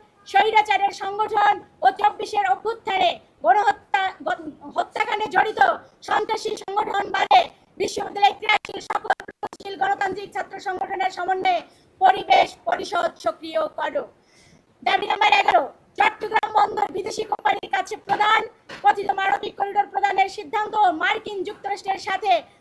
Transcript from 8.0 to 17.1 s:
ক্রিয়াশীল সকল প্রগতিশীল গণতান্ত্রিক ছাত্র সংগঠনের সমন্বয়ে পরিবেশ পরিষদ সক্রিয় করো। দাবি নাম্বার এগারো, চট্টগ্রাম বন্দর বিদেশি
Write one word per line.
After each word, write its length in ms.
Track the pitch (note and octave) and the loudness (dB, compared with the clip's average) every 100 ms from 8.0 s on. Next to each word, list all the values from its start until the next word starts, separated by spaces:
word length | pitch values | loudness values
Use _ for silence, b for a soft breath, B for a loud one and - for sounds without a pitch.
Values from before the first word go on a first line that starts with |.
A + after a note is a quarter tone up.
| - G4+ G4+ | -6 2 2
ক্রিয়াশীল 480 | - G#4+ G#4 - - | 2 0 0 -2 -10
সকল 320 | - - - - | -8 -6 -2 -4
প্রগতিশীল 600 | - - - - G4 F#4 | -6 -12 -12 -10 -12 -4
গণতান্ত্রিক 540 | G4 G4 G4 F#4+ G4 | -2 0 -2 -4 -8
ছাত্র 280 | G4 F#4 F#4+ | -10 -10 -8
সংগঠনের 500 | G4 F#4 F#4+ F#4+ F#4+ | -8 -6 -6 -2 -2
সমন্বয়ে 520 | F#4 F4+ F#4+ F#4 E4+ - b b _ | -2 -2 0 0 0 -4 b b _
পরিবেশ 580 | F#4+ F#4+ - F#4+ - - | 4 4 4 4 4 -2
পরিষদ 460 | E4+ - F4+ F4 E4+ - | -6 -4 -2 -2 -2 -2
সক্রিয় 480 | E4 D#4+ D#4+ D#4+ D#4 | -6 -6 -4 -4 -4
করো। 400 | - D#4 C#4+ A3+ _ b b b b _ _ | -4 -6 -4 -8 _ b b b b _ _
দাবি 220 | - G4 G4+ | 0 0 0
নাম্বার 260 | G4+ G#4+ | 2 4
এগারো, 400 | G4+ - F#4 C4 - _ - | 4 4 2 2 -8 _ 0
চট্টগ্রাম 560 | G#4+ - G#4+ G#4+ G#4+ | 0 0 -4 -2 0
বন্দর 400 | A4 G4+ A4 - | 2 2 0 -4
বিদেশি 300 | F#4 G4+ | -4 -6